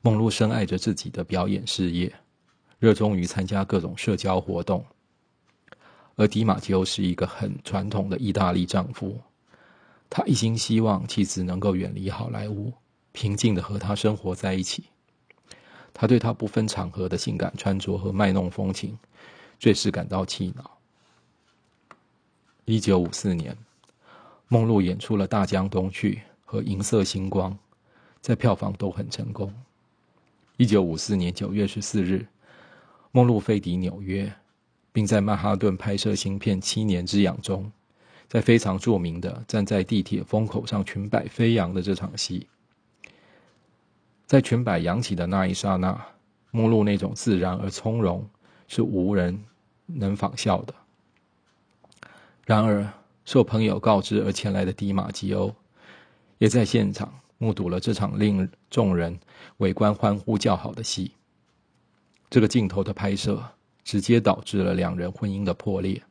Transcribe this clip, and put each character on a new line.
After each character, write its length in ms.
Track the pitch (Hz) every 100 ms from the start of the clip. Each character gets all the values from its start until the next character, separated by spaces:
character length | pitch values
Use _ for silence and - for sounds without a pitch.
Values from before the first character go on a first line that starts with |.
梦 140 | 120
露 140 | 107 113
深 220 | - 107
爱 160 | 117 95
着 100 | 92
自 160 | 113
己 160 | 95 -
的 140 | -
表 240 | 87 92 95
演 180 | 98
事 260 | 123 - 92
业， 220 | 85 90 - _ _ _ _ _ _
热 140 | 113
衷 220 | 104 107
于 100 | 98
参 200 | 87 -
加 180 | 92 101
各 160 | 95 98
种 180 | 80 98
社 200 | - 95
交 220 | 98 92
活 200 | - 87
动， 240 | 87 90 - _ _ _ _ _ _ _ _ - - - _ -
而 100 | 104
迪 160 | 107
马 160 | 110 92
吉 140 | -
欧 100 | 95
是 180 | 95 -
一 140 | 92
个 100 | 87
很 320 | 90 - 101 98
传 260 | - 98 98
统 200 | 107 98
的 80 | 92
意 160 | 113
大 180 | 98 92
利 140 | 90
丈 260 | 90 95 90
夫， 240 | - 98 113 - _ _ _ _ _ _ _ _
他 140 | -
一 80 | -
心 240 | 120 113 113
希 240 | - 110
望 260 | 110 98 113
妻 160 | -
子 200 | 95 -
能 160 | 90 90
够 160 | 98
远 180 | 92 92
离 140 | 98 95
好 200 | 101 117
莱 200 | 104 104
坞， 240 | 101 110 - _ _ _
平 240 | - 101 101
静 180 | 117
地 60 | 92
和 180 | 90 101
他 160 | 92
生 220 | 101 107 104
活 180 | 92
在 180 | 90 98
一 80 | 95
起。 220 | 92 - - _ _ _ _ _ _ - - - -
他 120 | -
对 140 | 117 120
他 140 | 117
不 120 | 107
分 220 | 107 - 110
场 240 | - 87
合 160 | 98 90
的 100 | 90
性 200 | - 95
感 160 | 95 -
穿 220 | 101 95
着 180 | 95 92
和 140 | 95
卖 220 | 95 101
弄 180 | 95 90
风 220 | 92 98
情， 260 | 95 107 110 _ _ - - - _
最 160 | 120
是 160 | 98 101
感 160 | 87
到 200 | - 92
气 280 | 90 - 92 123
恼。 200 | - _ _ _ _ _ _ _ _ _ _ _ _ - _ _ _ _ _ _
一 160 | - 110
九 180 | 101 95
五 100 | 87
四 200 | - 104
年， 220 | 85 76 110 - _ _ _ _ - - _ _
梦 180 | 120 113
露 140 | 107
演 180 | 90 101
出 160 | -
了 100 | 107 95
《大 180 | 107
江 240 | 95 98 95
东 200 | 95 92
去》 260 | - 104 101 - _
和 180 | - 107
《银 200 | - 95
色 200 | 101 110
星 260 | 95 98 95
光》， 220 | 95 92 98 _ _ _ _ _ _
在 160 | -
票 180 | 117 120
房 200 | 95 104
都 180 | 98 101
很 180 | 90 113
成 220 | - 113
功。 220 | 104 98 110 131 _ _ _ _ _ _ _ _ -
一 80 |
九 160 | 120 101
五 160 | 87 80
四 180 | -
年 180 | 98 87
九 200 | 85 101
月 120 | 101
十 160 | 101 104
四 220 | - 107
日， 240 | 90 95 113 _ _ - - - _ _ _
梦 140 | 127
露 140 | 123 110
飞 180 | 95 104
抵 180 | 90 90
纽 240 | 92 95
约， 320 | 95 98 101 - _ _ _ _ _
并 140 | 110
在 160 | 101 104
曼 160 | 101 101
哈 180 | 104
顿 220 | 98 104 92
拍 180 | 107
摄 180 | 101 110
新 240 | 101 98 98
片 200 | 110 95
《七 220 | - 110
年 220 | 110 87
之 160 | 90 101
痒》 160 | 95 92
中， 300 | - 95 101 - _ _ _ - _
在 140 | 113
非 180 | 110 117
常 180 | 104 95
著 200 | - 101
名 240 | 85 85
的 240 | 92 120 -
站 180 | 107
在 160 | 98 101
地 220 | 92 107
铁 180 | 92 98
风 220 | 101 110
口 200 | 110 113
上 180 | 117 104
裙 260 | 98 98 104
摆 160 | - -
飞 260 | - 117
扬 200 | 117 87
的 80 | 92
这 140 | 90
场 220 | 92 92 107
戏， 300 | - 90 - _ _ _ _ _ - _ _ _ _ _ _ _ _ _ _ _
在 160 | - 139
裙 220 | 127 117
摆 160 | 117 87
扬 220 | 85 104
起 140 | 123
的 120 | 90 87
那 180 | 98
一 80 | 92
刹 220 | 92 98
那， 240 | 92 92 - - _ _ _ _
梦 180 | 117 113
露 140 | 110
那 140 | 104 101
种 160 | 98
自 240 | - - 95
然 180 | 90
而 140 | 90 95
从 320 | - 110 117
容 260 | 98 90 104 _ _ _ _
是 140 | -
无 320 | - 98 92
人 300 | 101 90 98 107 _ _ _
能 300 | - 156 98
仿 200 | 98 101
效 260 | - 107 92
的。 100 | - - _ _ _ _ _ _ _ _ _ _ _ _ - - _ _
然 180 | - 107
而， 280 | 110 101 101 - _ _
受 200 | - 135
朋 200 | 107 113
友 160 | 107 98
告 220 | 113 101
知 220 | - 104
而 80 | 101
前 200 | 98 101
来 120 | 95
的 80 | 92
迪 180 | 95 101
马 180 | 98 98
基 220 | 98 98
欧， 200 | 98 101 107 _ _ - - _ _ _ _
也 120 | 110
在 160 | 120
现 260 | 107 117 101
场 220 | 101 - - _ _
目 160 | 113
睹 160 | - 87
了 100 | 90
这 140 | -
场 260 | 107 101 101
令 300 | 104 98 92 _ _
众 260 | - 104
人 240 | 90 85 90 _ - - _
围 160 | 98
观 200 | 92 107
欢 240 | 104 104 104
呼 200 | 104 107
叫 180 | 120
好 180 | 92 -
的 100 | 110
戏。 280 | 113 - 92 _ _ _ _ _ _ _ _ _ _ _ _
这 120 | 127
个 60 | 107
镜 200 | 123 101
头 160 | 95
的 80 | 98
拍 220 | 98 98
摄， 280 | 98 - 101 120 _ _ _
直 180 | - 101
接 180 | 98 117
导 220 | 104 95
致 160 | - 104
了 100 | 92
两 240 | 90 87 90
人 140 | 90
婚 180 | - 104
姻 140 | 98
的 100 | 98
破 280 | 90 - 95
裂。 200 | 95 95 _